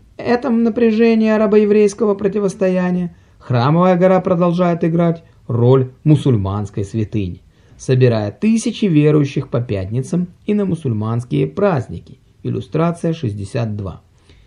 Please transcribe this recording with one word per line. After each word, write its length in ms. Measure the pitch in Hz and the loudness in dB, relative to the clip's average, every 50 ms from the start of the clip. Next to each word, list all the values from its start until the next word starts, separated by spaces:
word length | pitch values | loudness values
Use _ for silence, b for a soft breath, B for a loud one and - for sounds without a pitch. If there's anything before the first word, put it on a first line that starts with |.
| - _ _ - | -14 _ _ -10
этом 460 | - - 240 247 247 277 233 233 233 | -4 -2 -2 -2 0 -2 0 0 0
напряжении 640 | 233 220 240 233 226 214 214 233 226 226 220 220 220 | 0 0 2 2 2 2 4 2 4 4 2 2 2
арабо-еврейского 880 | 214 208 220 208 208 214 214 202 214 214 208 208 202 - 240 208 202 | 2 2 2 2 4 4 4 4 4 4 4 2 2 0 -2 -2 0
противостояния 1000 | 202 208 196 190 214 202 190 180 - 190 185 185 185 180 180 180 180 180 170 b b b b b b | 0 -2 -2 -2 -2 -2 -2 -2 -2 -2 0 0 0 0 -2 -2 -2 -4 -6 b b b b b b
Храмовая 580 | - - 127 120 117 139 151 170 180 185 185 | -8 -4 -2 0 2 2 2 4 4 4 4
гора 240 | 175 185 185 190 185 | 4 4 4 4 2
продолжает 640 | 185 - 185 170 180 175 170 175 185 175 170 170 175 | 2 0 0 2 2 0 2 2 0 0 0 0 -2
играть 400 | 165 160 170 175 170 165 165 b b b b b - | 0 0 2 2 0 0 -2 b b b b b -6
роль 440 | 113 113 117 123 131 135 127 127 - _ - | -2 2 4 4 4 4 2 0 -6 _ 2
мусульманской 800 | 151 156 - - 147 127 101 98 95 98 104 104 98 - - 101 | 2 2 4 4 2 2 2 0 -2 -4 -4 -6 -6 -6 -8 -8
святыни, 580 | 92 - 110 110 95 - 107 98 90 87 - b b b b b b b b | -6 -4 -4 -4 -4 -4 -4 -4 -4 -8 -12 b b b b b b b b
собирая 540 | - - 131 127 127 123 117 110 107 104 | -4 -2 2 2 4 4 2 0 -2 -4
тысячи 540 | - - - 214 226 226 - 240 220 - - | -6 -4 -2 0 0 0 -2 -4 -4 -2 -2
верующих 640 | 202 160 147 147 151 151 151 147 131 - 131 127 - | 0 2 2 4 4 4 2 0 0 -2 -6 -6 -4
по 120 | - 131 | -4 -6
пятницам 680 | 120 - 107 98 92 92 110 127 135 - - 175 180 175 - _ _ - | -4 -4 -6 -6 -6 -6 -6 -6 -6 -4 -4 -4 -4 -6 -8 _ _ -4
и 80 | 208 | -2
на 100 | 208 202 | -2 -2
мусульманские 800 | 185 175 165 - 131 113 104 107 110 117 120 120 - 147 - 98 | -2 -4 -4 -4 -4 -4 -2 -2 -4 -4 -4 -6 -4 -2 -2 -2
праздники. 720 | - - - 196 202 180 127 - - 85 82 - - - - _ _ _ _ | -2 -2 -2 0 0 0 0 -4 -6 -10 -14 -16 -18 -20 -20 _ _ _ _
Иллюстрация 720 | - 123 120 - 113 - - 151 165 170 170 170 - 170 160 | -8 -6 -6 -6 -8 -6 -4 -2 -2 -2 -2 -2 -4 -4 -4
шестьдесят 640 | 160 - 113 104 104 98 95 - 123 117 110 104 | -4 -4 -6 -6 -8 -10 -8 -6 -6 -6 -6 -6
два. 260 | 104 98 90 - - - _ b b b b b b b | -8 -8 -10 -12 -14 -18 _ b b b b b b b